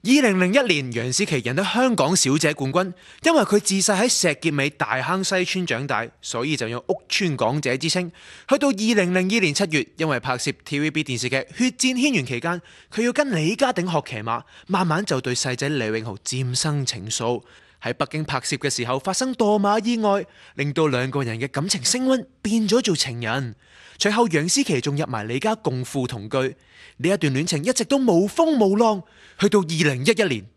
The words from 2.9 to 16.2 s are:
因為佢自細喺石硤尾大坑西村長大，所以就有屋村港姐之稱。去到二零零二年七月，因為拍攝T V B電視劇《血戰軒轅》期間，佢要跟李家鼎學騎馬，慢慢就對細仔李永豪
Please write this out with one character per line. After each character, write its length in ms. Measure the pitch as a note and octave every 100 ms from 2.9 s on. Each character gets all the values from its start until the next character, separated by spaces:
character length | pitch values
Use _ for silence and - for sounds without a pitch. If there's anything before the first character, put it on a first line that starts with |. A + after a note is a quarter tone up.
| F3+ - -
因 120 | D#4+
為 80 | D#4+
佢 180 | G3+ G#3
自 140 | -
細 240 | G3 F#3+ F#3+
喺 80 | B3
石 220 | - F3+
硤 260 | C#3+ D#3+
尾 140 | D3 C#3+
大 320 | - A2+ C3
坑 200 | C3 F#3
西 220 | F#3+ F#3
村 220 | F3 F#3
長 200 | F3 A#2+
大， 220 | C#3 A2 A#2 _
所 240 | - A#2
以 100 | C#3
就 140 | D3 A2+
有 100 | A#2+ -
屋 140 | - _
村 260 | - F#3
港 260 | C3 A2+ D3
姐 160 | C3 C3
之 120 | D#3+
稱。 200 | F3+ F3+ - - - -
去 100 | C#4+
到 120 | C#4+
二 20 |
零 420 | G3 A3 A3 F3+
零 20 |
二 240 | F3+ F#3 A3+
年 120 | F3+
七 120 | C#3+
月， 200 | G3 D3+ - -
因 100 | D#3+
為 100 | B2+
拍 160 | C3 B2
攝 180 | - -
T 160 | - C#3+
V 100 | D3+
B 140 | D#3
電 160 | C#3 B2
視 80 | B2
劇 80 | C3+ -
《血 120 | -
戰 280 | B3+ B3 B3+
軒 180 | B3+ D4
轅》 100 | A3
期 140 | B2 A#2+
間， 220 | E3 F3 - - _
佢 120 | -
要 100 | A#3+
跟 240 | A#3+ C#4+
李 220 | F3 D#3 G#3+
家 160 | C4+
鼎 120 | F3+ F3+
學 100 | D#3+ -
騎 80 | A2+
馬， 180 | A2 A#2 - - -
慢 200 | F#3 F3+
慢 160 | D#3
就 160 | G#3 C3+
對 160 | B2+
細 180 | B2 C3+ B2
仔 100 | C#3
李 200 | D3 A2
永 180 | A2+
豪 100 | A2 F#2+